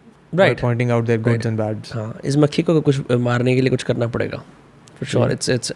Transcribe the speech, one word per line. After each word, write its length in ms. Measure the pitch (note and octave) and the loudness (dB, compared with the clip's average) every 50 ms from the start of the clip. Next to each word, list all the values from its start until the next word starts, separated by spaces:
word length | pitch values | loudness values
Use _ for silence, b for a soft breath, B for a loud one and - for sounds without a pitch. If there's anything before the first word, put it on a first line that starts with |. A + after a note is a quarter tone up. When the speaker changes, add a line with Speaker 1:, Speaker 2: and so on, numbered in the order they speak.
| - - - _ _ - - | -20 -20 -20 _ _ -6 0
Speaker 1:
By 60 | E3+ | 2
Speaker 2:
Right। 200 | G3 D#3 B2 - | 4 4 2 2
Speaker 1:
pointing 300 | - B2 A#2+ A#2 B2 A#2+ | 0 0 0 2 2 2
out 160 | A#2+ A#2 A#2 | 2 2 2
their 180 | A#2 A#2 A2 A2+ | 2 0 2 2
goods 220 | A#2+ A#2 A2+ A2+ | 0 0 0 0
Speaker 2:
Right। 100 | A#2 A2 | -2 -2
Speaker 1:
and 40 | G#2+ | -2
bads। 340 | G#2+ G#2+ A2 G#2 - - - | -2 -2 -4 -6 -10 -10 -10
Speaker 2:
हाँ, 240 | A#2 G#2+ A2+ - - - | -8 -8 -8 -10 -8 -4
इस 120 | C#3+ C3+ | -2 2
मक्खी 260 | D3 D3+ C#3+ - - E3 | 4 2 4 2 0 0
को 180 | - E3+ D#3 | 2 0 2
कुछ 320 | - D3+ C3+ C#3 - - B2 | 2 2 0 0 0 0 0
मारने 420 | A#2+ B2 B2 A#2+ A#2+ B2+ B2+ B2+ | 0 2 0 0 2 2 2 2
के 60 | C3 | 2
लिए 100 | C3 C3 | 2 2
कुछ 120 | B2+ B2+ - | 0 0 0
करना 240 | - A#2+ B2 A#2+ | -2 -2 -2 -2
पड़ेगा। 380 | A#2 A#2 A2+ G#2+ G#2 - - - - - - - - - - - - - - | -2 -2 -4 -4 -4 -6 -10 -12 -16 -20 -20 -20 -20 -20 -20 -20 -20 -14 -12
For 100 | C3+ - | -10 -2
sure, 160 | - A#2+ A#2+ | 0 0 0
Speaker 1:
Yeah। 120 | A#2+ - B2+ | 0 0 -2
Speaker 2:
it's, 160 | - - C3 | -2 -2 -2
it's 180 | A#2+ - - - | -2 -2 -6 -4